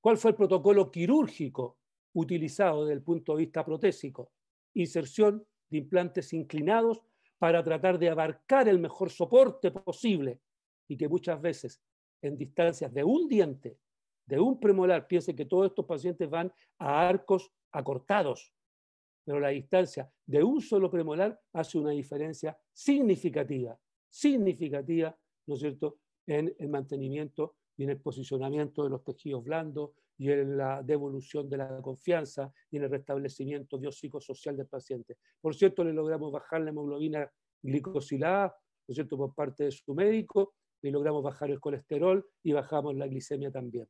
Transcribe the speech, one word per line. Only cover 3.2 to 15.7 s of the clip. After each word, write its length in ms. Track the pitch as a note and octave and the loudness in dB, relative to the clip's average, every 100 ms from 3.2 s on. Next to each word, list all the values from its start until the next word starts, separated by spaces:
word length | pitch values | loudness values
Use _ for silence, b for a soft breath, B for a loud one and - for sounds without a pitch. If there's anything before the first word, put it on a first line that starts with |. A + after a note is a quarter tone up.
| - D3+ | -2 -2
de 80 | |
vista 200 | D#3+ D#3+ | 0 -2
protésico? 680 | D#3 D#3 G3+ - C#3 C3+ - _ _ _ _ | -4 0 0 0 -8 -12 -18 _ _ _ _
Inserción 720 | - E3+ F3 C#3 - G#3 G#3 - _ _ | -4 -2 -2 -6 4 4 4 -6 _ _
de 80 | D3+ | -8
implantes 540 | C#3 F3+ F3 F3+ D#3 | 0 0 0 -4 -6
inclinados 680 | E3 C#3+ D#3 D3+ A3+ A#3 A3+ _ _ _ _ | -6 -6 -4 2 4 2 0 _ _ _ _
para 240 | - E3+ | 4 4
tratar 340 | E3 D#3+ F#3 F3+ | 2 2 2 4
de 80 | E3+ | 2
abarcar 600 | D#3+ D#3+ D#3 _ C4+ A#3 | 2 -2 -2 _ 6 8
el 120 | F#3 | 6
mejor 280 | D#3+ - F#3+ | 4 -4 -6
soporte 640 | - E3+ B3 C4 - F#3 | -2 4 8 8 4 -2
posible 680 | E3+ F#3+ E3+ A#3 F#3 C#3 A#2+ _ _ _ _ _ | -2 -8 -2 2 2 0 -6 _ _ _ _ _
y 80 | C#3+ | -4
que 120 | D3 | 0
muchas 320 | E3+ E3+ D#3 | 0 -2 -2
veces 400 | D#3+ D3+ C3 - _ _ _ _ | -2 -4 -10 -14 _ _ _ _
en 160 | C#3+ C#3+ | -8 -8
distancias 560 | C#3 - E3+ E3 C#3+ | -8 2 2 2 -6
de 120 | B2 | 0
un 240 | D3+ C#4 E4 | 2 2 2
diente, 500 | A3 E3 C3+ B2 - _ _ _ _ _ | 2 2 0 -12 -18 _ _ _ _ _
de 120 | C#3 | 2
un 200 | A3 B3+ | 2 4
premolar, 480 | G#3+ G3 F3+ E3+ C#3 | 4 6 6 4 2
piensen 300 | F3 E3 C#3 | -2 0 -6
que 100 | C#3 | 0
todos 200 | F#3 | 2
estos 200 | F#3+ | 2